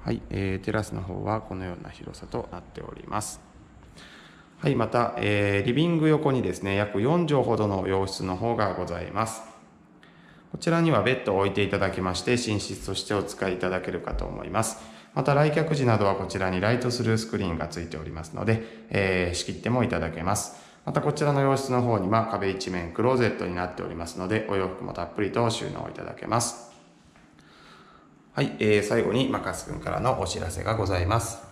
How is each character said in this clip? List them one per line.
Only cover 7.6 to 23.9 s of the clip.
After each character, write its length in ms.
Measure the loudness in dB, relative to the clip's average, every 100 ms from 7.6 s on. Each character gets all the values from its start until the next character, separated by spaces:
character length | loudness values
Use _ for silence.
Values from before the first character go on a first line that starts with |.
| 2
の 180 | 2 2
洋 180 | 0 0
室 180 | -2
の 100 | -4
方 220 | -2 0 2
が 160 | 0
ご 120 | 0
ざ 160 | -4 -6
い 40 |
ま 200 | -4 -2
す。 160 | -4 -4 -14 -20 -20 -20 -20 -20 -20 -20 -20 -20 -14
こ 60 | -4
ち 120 | 2
ら 120 | 4
に 100 | 6
は 100 | 6
ベ 120 | 4
ッ 100 | 2
ド 120 | 2
を 20 | 2
置 100 | 2
い 40 |
て 120 | 2
い 60 | 2
た 100 | 2
だ 120 | 0
き 100 | 0
ま 120 | -2
し 100 | 0
て、 80 | 0
寝 280 | 0 2 -2
室 260 | -2 -8
と 80 | -6
し 120 | -6
て 80 | 0
お 100 | -2
使 240 | -2 -2 -2
い 60 |
い 40 | 0
た 120 | 0
だ 100 | -2
け 100 | -2
る 120 | -6
か 140 | -4
と 100 | -4
思 180 | -4 -6
い 60 | -2
ま 160 | -2
す。 160 | -2 -4 -16 -20 -6
ま 80 | 0
た 100 | 4
来 200 | 4 4
客 220 | 2 2
時 100 | 2
な 120 | 4 4
ど 80 |
は 100 | 4
こ 100 | 2
ち 140 | -2 -2
ら 100 | 0
に 100 | 2
ラ 140 | 2
イ 80 | 2
ト 100 | 0
ス 120 | 0
ル 100 | 2
ー 40 | 2
ス 140 | 0
ク 60 | -2
リ 80 |
ー 80 | -2
ン 40 | -2
が 120 | -4
つ 100 | -6
い 80 | -8
て 80 |
お 80 | -8
り 80 | -8
ま 100 | -10
す 100 | -8
の 80 | -2
で、 220 | 2 2 0 -14 -4
え 420 | 0 2 2 2
ー、 20 |
仕 120 | -2
切 140 | -6 -4
っ 20 |
て 80 | 0
も 160 | 2
い 20 | 2
た 140 | 0
だ 100 | -2
け 120 | -2
ま 120 | -2
す。 260 | -2 -2 -12 -20 -10
ま 80 | -4
た 80 | 0
こ 140 | 0
ち 100 | 0
ら 80 | 2
の 80 | 4
洋 160 | 4
室 160 | 2 2
の 100 | 2
方 160 | 2 2
に 120 | 4
は 160 | 2
壁 240 | 2 -2 -2
一 200 | -2 -4
面 220 | -4 -4
ク 100 | 0
ロ 120 | 2
ー 20 |
ゼ 120 | 4 2
ッ 100 | 0
ト 80 |
に 100 | -4
な 120 | -2 -4
っ 80 |
て 80 | -6
お 40 |
り 80 | -8